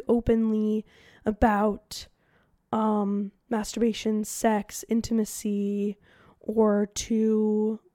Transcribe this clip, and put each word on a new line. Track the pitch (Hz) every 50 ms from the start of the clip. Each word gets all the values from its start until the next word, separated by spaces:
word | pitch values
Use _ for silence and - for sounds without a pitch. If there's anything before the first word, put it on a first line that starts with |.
| -
openly | - 240 240 - - 226 226 226 220 214 214 214 214 214 220 - - _ - - - - - -
about, | 214 208 - 254 220 208 202 214 214 202 - _ - - - - - _ _ _ _ _ _ _ _ _ _ _ -
um, | - 220 220 214 214 208 202 202 202 202 208 196 _ _ _ -
masturbation, | 233 214 214 - - 214 240 226 208 - - 220 214 214 214
sex, | - - - - 226 214 202 196 - - - -
intimacy, | - 226 233 - - 226 220 214 - - - - 208 202 202 202 202 202 202 202 208 202 _ _ _ _ - - - _ _
or | - - 214 220 220 214 202 208 208 202 -
to | - - - 233 220 220 220 220 214 214 214 214 214 214 220 220 - _ _